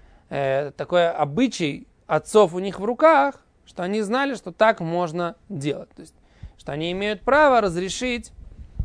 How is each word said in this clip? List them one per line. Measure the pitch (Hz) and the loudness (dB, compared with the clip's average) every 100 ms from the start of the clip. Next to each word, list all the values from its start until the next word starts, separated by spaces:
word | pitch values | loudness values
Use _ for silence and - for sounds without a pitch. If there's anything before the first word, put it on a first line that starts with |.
| - _ _ | -20 _ _
э, | 143 135 135 147 - | -4 -2 -2 -4 -8
такой | 156 175 170 | -2 2 2
обычай | 165 147 156 254 - 151 - - _ - | 0 -2 0 -2 -2 -4 -6 -14 _ -4
отцов | 156 - 214 185 | -2 2 4 4
у | 180 | 2
них | 196 180 | -6 -6
в | |
руках, | 208 240 311 294 277 - _ _ | -6 4 4 6 2 -4 _ _
что | _ - | _ -8
они | 180 214 | -4 -4
знали, | 202 247 277 | -2 -2 -2
что | 226 180 | -6 -10
так | - 220 220 | 2 2 2
можно | 165 175 175 170 170 - - | -2 -2 -2 -4 -6 -8 -12
делать. | 170 143 - - | -6 -6 -6 -10
То | - | -18
есть, | 160 _ _ _ - - | -20 _ _ _ -20 -16
что | - | -10
они | 143 170 | -6 -6
имеют | 185 208 208 | -4 -6 -4
право | - 285 294 240 | 2 6 6 6
разрешить, | 202 170 185 - 254 240 - - - - - - | 2 -2 -6 -6 -4 -6 -8 -20 -20 -20 -10 -8